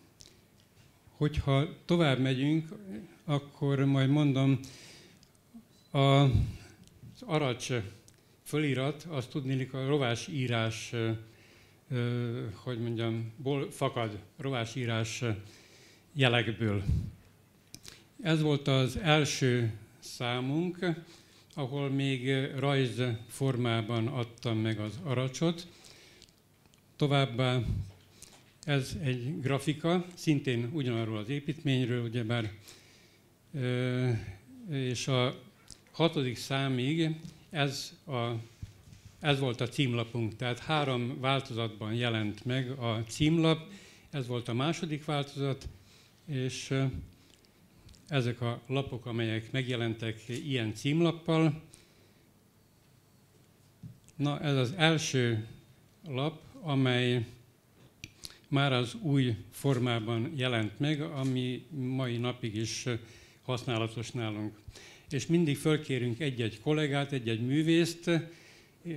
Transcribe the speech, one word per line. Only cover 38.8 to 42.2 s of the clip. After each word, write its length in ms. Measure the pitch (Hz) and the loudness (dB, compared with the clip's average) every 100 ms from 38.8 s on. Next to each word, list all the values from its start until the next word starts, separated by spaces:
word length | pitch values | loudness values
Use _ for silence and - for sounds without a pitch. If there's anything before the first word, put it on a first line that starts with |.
| - - - - | -20 -20 -20 -4
ez 200 | 151 135 | 0 2
volt 220 | 135 120 | 2 0
a 60 | 120 | -4
címlapunk, 680 | - 131 120 113 120 110 95 | 0 2 2 -2 -2 -2 -2
tehát 240 | 123 120 | -4 -4
három 600 | - 156 139 123 120 147 | 0 0 2 0 -2 -2
változatban 760 | 131 135 - 113 113 107 107 | 0 0 0 -4 -4 -4 -4
jelent 520 | 117 120 110 | 0 2 0